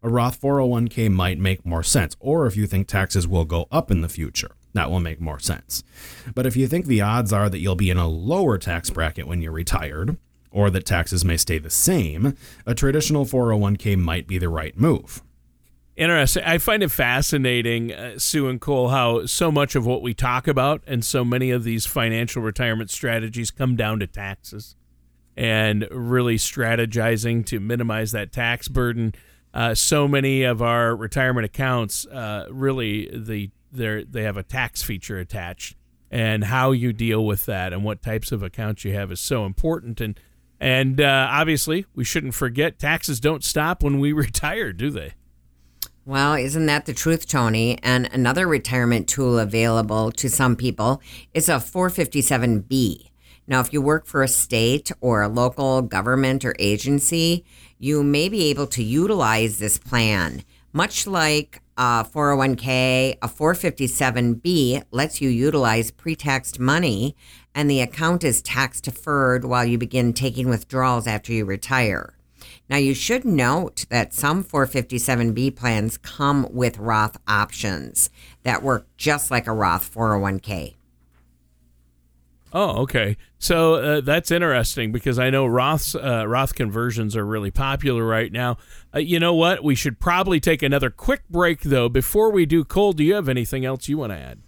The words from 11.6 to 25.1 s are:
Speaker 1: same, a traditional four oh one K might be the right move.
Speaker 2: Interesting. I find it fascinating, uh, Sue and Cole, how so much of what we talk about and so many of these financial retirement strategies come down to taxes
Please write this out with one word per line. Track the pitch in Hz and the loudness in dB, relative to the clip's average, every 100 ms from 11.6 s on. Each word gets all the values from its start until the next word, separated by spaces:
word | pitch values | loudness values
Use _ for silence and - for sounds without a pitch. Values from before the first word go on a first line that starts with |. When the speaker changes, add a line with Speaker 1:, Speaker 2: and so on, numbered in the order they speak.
| 78 | -2
Speaker 1:
same, | - - 185 85 76 131 139 - - - | 0 2 2 0 0 0 -2 -12 -14 -6
a | |
traditional | 120 135 147 151 151 | 0 2 2 2 0
four | 139 127 117 | 2 2 2
oh | 107 | 2
one | 101 101 | 2 2
K | 110 | 2
might | 95 85 87 - | 2 2 -2 -4
be | 95 | -2
the | 87 | -2
right | 82 80 - | -2 -6 0
move. | 147 127 - - - _ _ _ _ _ _ - | 2 2 -4 -18 -20 _ _ _ _ _ _ -4
Speaker 2:
Interesting. | 165 165 135 185 | 2 4 4 2
I | 165 165 | 0 0
find | - 214 | 2 2
it | 185 | 0
fascinating, | - 127 127 143 151 127 123 117 117 117 | 0 0 2 0 0 2 0 0 -2 -4
uh, | 78 120 113 | -8 -14 -6
Sue | - 160 135 | -2 0 -2
and | 127 | -4
Cole, | - 139 123 | -2 0 2
how | 135 120 117 - | 2 2 2 -2
so | - 170 | 0 2
much | 147 143 139 | 4 2 2
of | 117 | 0
what | 127 | -2
we | 123 | -4
talk | 113 131 123 123 | -2 0 0 0
about | 135 135 156 - | 2 2 0 -4
and | 127 | -4
so | 117 139 | -2 -2
many | 123 123 131 | 0 0 0
of | 123 | 0
these | 113 113 - | -2 -4 -2
financial | - 117 113 117 - | -2 0 0 -2 -4
retirement | 110 104 123 110 110 | -6 -2 -2 -2 -6
strategies | - 131 113 110 120 113 | -6 -2 -2 -4 -6 -8
come | - 131 120 | -2 -2 0
down | 107 110 | 0 -2
to | 95 | -4
taxes | - 98 98 - 104 - - _ _ _ | -8 -10 -12 -16 -18 -20 -20 _ _ _